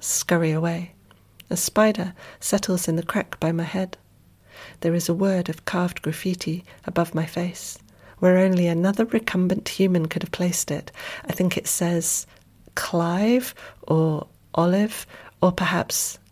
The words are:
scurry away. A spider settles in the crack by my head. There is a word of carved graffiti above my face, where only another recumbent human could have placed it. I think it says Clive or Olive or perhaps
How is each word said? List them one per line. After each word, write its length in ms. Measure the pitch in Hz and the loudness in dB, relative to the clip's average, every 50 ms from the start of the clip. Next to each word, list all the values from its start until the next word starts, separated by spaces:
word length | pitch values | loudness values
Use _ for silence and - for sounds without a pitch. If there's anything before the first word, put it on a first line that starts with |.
scurry 520 | - - - - - - 175 165 170 160 | -6 -4 -4 -2 0 0 2 2 2 2
away. 400 | 156 160 165 170 170 170 175 - - - - - - _ _ _ _ _ - - | 0 0 0 -2 -2 -4 -8 -12 -14 -20 -20 -20 -20 _ _ _ _ _ -8 -6
A 60 | 190 | -4
spider 580 | - - - - 208 214 214 214 214 180 185 - - - - - - | -4 -2 0 2 4 4 4 4 0 -4 -6 -8 -14 -20 -20 -16 -8
settles 500 | - - - 196 - - 180 175 - 165 | -4 0 0 0 0 0 -2 0 0 0
in 80 | 160 | 0
the 60 | 165 | -2
crack 380 | 175 - - 202 - - - - | -2 -2 -2 -2 -2 -4 -6 -2
by 120 | 165 160 | -2 0
my 120 | 165 165 165 | 0 0 -4
head. 320 | 156 - 190 185 185 - - _ _ _ _ _ _ _ _ _ _ - - - - - - | -4 -2 -4 -4 -4 -8 -18 _ _ _ _ _ _ _ _ _ _ -20 -20 -20 -20 -12 -2
There 140 | - 165 170 | 0 0 2
is 140 | 175 170 - | 2 2 0
a 60 | 170 | 0
word 340 | 190 196 196 190 180 175 - | 2 2 2 2 0 0 -2
of 160 | 151 - - | -6 -6 -6
carved 380 | - - 180 180 180 - - | -4 -2 0 0 -2 -4 -4
graffiti 640 | - 160 160 - - 185 180 180 - 170 160 180 - - - - - | -6 -6 -6 -2 -2 -4 -4 -2 -4 -6 -6 -6 -8 -14 -20 -12 -10
above 280 | - - 170 170 165 - | -2 0 0 0 0 0
my 100 | 160 165 | -4 -4
face, 540 | - - 170 180 180 - - - - - - - - - - - - - - | -2 -4 -4 -4 -4 -6 -8 -12 -14 -14 -16 -20 -20 -20 -20 -20 -18 -4 2
where 180 | 185 180 180 | 4 6 6
only 300 | 185 190 190 185 180 175 | 6 6 6 4 4 4
another 400 | 170 170 170 180 190 202 226 226 | 4 2 2 2 2 2 2 0
recumbent 600 | 226 - 226 - - - 180 180 180 190 214 - - | 2 2 0 0 0 0 2 2 2 0 -2 -2 -6
human 360 | - - 196 185 180 170 160 | 0 2 2 4 4 2 2
could 160 | 160 - 170 | 0 -2 -4
have 100 | 165 - | -4 -4
placed 380 | - - 180 175 175 - - - | -4 -2 -2 0 0 -2 -2 -4
it. 220 | 143 - 143 - - - - - - - - | -4 -6 -6 -12 -16 -14 -14 -12 -12 -12 -6
I 80 | - | -6
think 240 | - - 185 175 - | 0 2 2 2 2
it 100 | - - | 0 -2
says 600 | - - - 175 170 175 165 165 - - - - _ - - - _ _ - - - - | -2 -2 0 0 0 0 0 0 -2 -4 -4 -6 _ -20 -20 -20 _ _ -20 -20 -10 -8
Clive 800 | - - - - 170 170 170 175 185 208 226 240 254 247 - - - - - - - | -8 -6 -2 0 0 0 0 0 2 2 4 2 2 0 -2 -12 -14 -18 -20 -20 -12
or 440 | - - 156 160 160 160 156 - - - - _ _ - - | -2 2 2 4 4 2 0 -2 -6 -10 -18 _ _ -4 0
Olive 520 | 165 170 175 185 202 208 220 - - - - - - - - _ - | 2 2 4 4 4 2 0 -2 -8 -12 -14 -18 -20 -20 -14 _ 2
or 100 | 190 180 | 2 2
perhaps 680 | 180 - 180 175 180 170 - - - - - - - - _ _ | 2 2 0 0 0 0 -2 -2 -2 -2 -2 -4 -6 -12 _ _